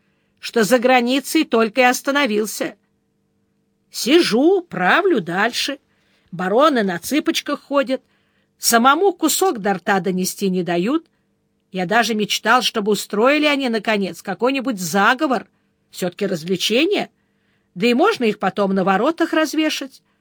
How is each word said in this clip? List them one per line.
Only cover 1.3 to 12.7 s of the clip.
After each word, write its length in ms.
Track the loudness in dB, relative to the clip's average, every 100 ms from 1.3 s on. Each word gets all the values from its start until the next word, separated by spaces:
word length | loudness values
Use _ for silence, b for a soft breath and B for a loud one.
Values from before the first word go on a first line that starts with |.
| -2 0
только 360 | 0 0 2
и 40 | 2
остановился. 920 | 2 -2 -2 0 -2 -4 -6 -10 -10 _ _ _ _ _ _ _ _ _ _ _
Сижу, 720 | -6 2 4 4 2 4 2
правлю 600 | -2 -4 0 2 2 0
дальше. 580 | -2 -2 -2 -2 -6 -8 _ _ _ _ _
Бароны 520 | -8 -2 2 2 2
на 160 | -2 -4
цыпочках 600 | -4 -2 -2 -4 -6 -8
ходят, 380 | -4 -2 -2 -4 -8 _ _ _ _ _
самому 560 | 0 4 4 4 2
кусок 460 | 0 -2 0 0 0
до 140 | -4
рта 260 | -4 -2 -2
донести 500 | 0 -2 -4 -4 -2
не 140 | -2
дают. 440 | -2 -2 0 -2 -6 _ _ _ _ _ _
Я 140 | -8 0
даже 280 | 0 0
мечтал, 480 | -2 -2 -2 2 2
чтобы 300 | 2